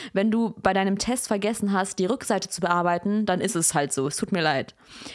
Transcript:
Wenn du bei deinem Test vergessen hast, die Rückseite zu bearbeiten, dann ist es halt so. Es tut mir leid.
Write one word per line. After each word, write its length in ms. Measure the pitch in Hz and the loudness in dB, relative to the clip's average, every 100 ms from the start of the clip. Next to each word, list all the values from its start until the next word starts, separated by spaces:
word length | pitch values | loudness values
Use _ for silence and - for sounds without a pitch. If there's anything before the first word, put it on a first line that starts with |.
| - | -4
Wenn 180 | 190 220 | 0 2
du 240 | 226 226 - | 2 0 0
bei 100 | - | 2
deinem 260 | 190 190 196 | 4 2 0
Test 280 | - 254 - | -2 -2 -2
vergessen 460 | 208 208 226 202 | 0 0 0 0
hast, 260 | 196 190 - | 0 0 -2
die 80 | 185 | 0
Rückseite 440 | 262 - 196 - | 0 0 -2 -2
zu 100 | - | -2
bearbeiten, 640 | 175 175 175 175 202 208 208 | 0 2 2 0 0 0 2
dann 140 | 180 | 0
ist 160 | 190 170 | 0 0
es 180 | 160 | 2
halt 180 | 156 143 | 2 0
so. 140 | - 135 | 0 -2
Es 100 | - | -2
tut 140 | - | -2
mir 120 | 180 | 0
leid. 340 | 156 135 - - - - - | 2 0 -4 -12 -20 -18 -16